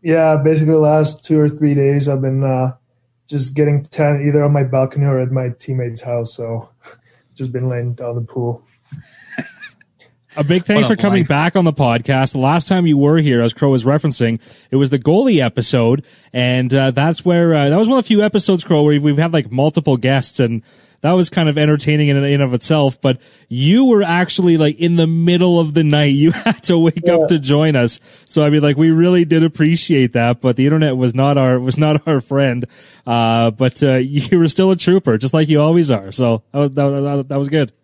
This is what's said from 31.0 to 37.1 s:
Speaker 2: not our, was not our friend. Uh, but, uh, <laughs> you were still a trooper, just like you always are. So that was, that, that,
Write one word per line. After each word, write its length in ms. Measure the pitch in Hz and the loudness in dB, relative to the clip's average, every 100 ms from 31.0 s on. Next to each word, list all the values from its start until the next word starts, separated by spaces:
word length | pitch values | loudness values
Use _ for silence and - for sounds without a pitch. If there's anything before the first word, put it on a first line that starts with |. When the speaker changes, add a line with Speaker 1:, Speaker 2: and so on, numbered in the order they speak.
| 127 | -2
Speaker 2:
not 240 | 117 139 143 | 0 0 2
our, 200 | 131 127 | 2 0
was 200 | 127 135 | -2 -2
not 280 | 151 151 - | 0 0 0
our 140 | 143 | -4
friend. 460 | - 139 139 123 120 - - - - | -2 -2 -2 -2 -8 -14 -20 -20 -4
Uh, 460 | 117 113 113 117 | 0 0 2 0
but, 300 | 107 131 - | 0 -4 0
uh, 120 | 143 | 0
<laughs> 20 | 131 | 0
you 420 | 131 147 - 180 | 0 -4 0 2
were 100 | 165 | 2
still 220 | - 190 | 2 0
a 60 | 180 | 0
trooper, 400 | - 185 180 160 | 2 0 2 -2
just 160 | 135 | 0
like 160 | 160 151 | 0 2
you 140 | 147 | 2
always 280 | 151 170 156 | 2 2 2
are. 220 | 113 95 | -2 -4
So 300 | 98 123 113 _ | -4 -2 -2 _
that 60 | 143 | -4
was, 120 | 143 | -2
that, 180 | 135 139 | 0 -2
that, 380 | 139 139 | -2 -4